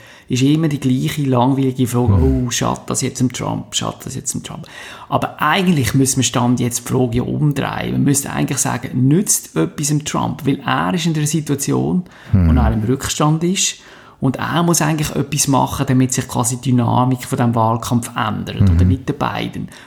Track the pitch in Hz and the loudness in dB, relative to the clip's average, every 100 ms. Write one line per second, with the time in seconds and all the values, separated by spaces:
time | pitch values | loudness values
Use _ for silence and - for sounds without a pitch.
0 | - - - 123 135 156 160 143 131 127 | -20 -16 -4 0 2 4 2 0 0 0
1 | 151 151 139 127 127 135 131 127 120 120 | -2 -2 0 2 2 2 0 0 0 0
2 | 120 95 80 65 123 - 117 62 - 117 | 2 4 4 2 0 -2 -2 -4 -4 -4
3 | 131 - 127 127 104 110 - - 110 - | -4 0 -2 -2 -6 -6 -6 -6 -6 -8
4 | - - - - - - - - - - | -10 -10 -8 -8 -8 -14 -16 -16 -18 -16
5 | - 139 - - 151 180 185 156 123 135 | -4 -2 -2 -2 0 2 2 2 2 2
6 | 135 - 117 127 120 123 123 - - 131 | 2 0 0 0 2 2 0 -4 -2 0
7 | 127 120 123 127 147 131 120 - 120 127 | 0 0 -2 0 0 0 -2 -4 -4 0
8 | 127 139 - - 143 139 123 123 - 127 | 2 2 0 -4 -2 -2 -2 -4 -4 0
9 | 131 160 - - - 156 165 - 147 151 | 2 2 2 -2 -2 -2 -2 -2 -2 -2
10 | 151 170 117 - 131 139 - 131 170 185 | -2 -4 -4 -4 -2 -2 -2 -2 0 0
11 | 165 156 151 165 147 139 - 131 139 180 | 0 0 0 -2 -2 -4 0 0 0 -2
12 | 180 - - 98 82 76 73 113 110 131 | -4 -10 -2 4 4 6 4 2 0 -2
13 | - - 156 160 175 190 - - - - | -2 0 2 2 0 0 -2 -6 -14 -20
14 | - - 135 - - 147 170 170 156 160 | -20 -4 -2 -2 -2 0 2 4 2 0
15 | 147 - 143 143 - 131 131 - 135 131 | -2 -2 -2 -2 2 2 0 -2 0 2
16 | 131 135 - 120 123 123 135 123 117 117 | 2 0 -4 -2 -2 -2 0 2 4 2
17 | 127 127 - 131 120 117 110 117 - 120 | 2 0 -2 0 0 2 2 0 0 -2
18 | - 135 110 98 92 101 98 85 90 135 | -2 -4 -4 -4 -4 2 4 4 4 2
19 | - - 123 110 117 - - - | -2 -4 -2 -4 -6 -8 -12 -14